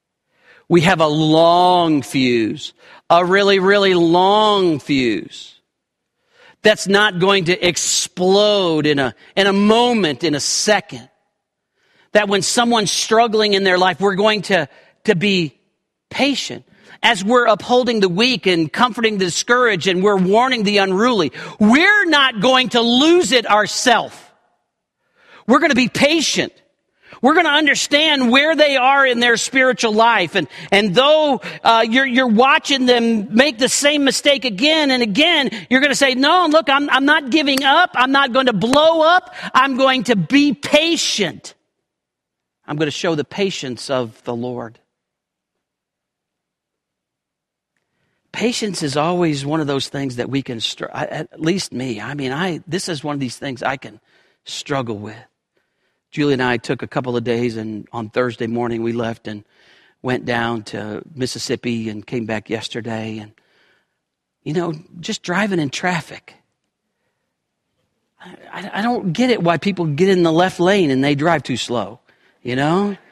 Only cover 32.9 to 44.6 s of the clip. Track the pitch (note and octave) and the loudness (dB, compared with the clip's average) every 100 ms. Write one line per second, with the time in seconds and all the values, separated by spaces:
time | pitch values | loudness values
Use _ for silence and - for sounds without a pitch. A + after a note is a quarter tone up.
32.9 | A#3+ A#3 A3+ G3+ G#3+ C#4+ A3 C4 - C#4+ | 2 2 -2 0 2 2 0 -2 0 0
33.9 | D4+ C4+ - D4 C#4 B3+ F#3 D4 D#4+ C#4+ | 2 0 0 0 0 -2 0 0 2 2
34.9 | B3+ A#3 G3 D#4+ D#4+ B3 A3 E3 C4 C#4+ | 0 0 2 2 2 -2 -6 0 0 2
35.9 | C4 C4+ B3+ C#4+ F4+ E4 D#4 D4+ C#4 C#4+ | 2 0 2 2 2 2 2 2 0 2
36.9 | C4 C#4 D#4 C#4 D#4 C#4+ C4 C#4 D4+ F4+ | 2 2 2 0 -2 0 0 2 2 2
37.9 | B3 C4 C#4 C#4 B3 B3+ G#3 A3 C#4 D#4+ | 0 2 2 2 2 0 0 2 4 4
38.9 | E4 D#4 F4+ - - F#3 C4 C4+ B3 C4+ | 4 4 2 0 -16 -2 0 2 2 0
39.9 | B3+ G#3 G#3+ D#3 C#4 C#4+ A#3 - D4+ E4 | 0 0 -2 2 2 2 -2 0 2 2
40.9 | D#4+ - - F3 A2 - _ _ _ _ | -2 -4 -4 -6 -8 -20 _ _ _ _
41.9 | _ _ _ _ _ _ _ - D3+ D3+ | _ _ _ _ _ _ _ -10 -6 -4
42.9 | - F#3 D#3 C3+ - G3 - C3+ A#2 - | -4 -4 -4 -6 -4 -4 -6 -10 -10 -6
43.9 | C3 A#2 - - A#2+ B2 B2 | -4 -4 -10 -10 -8 -8 -10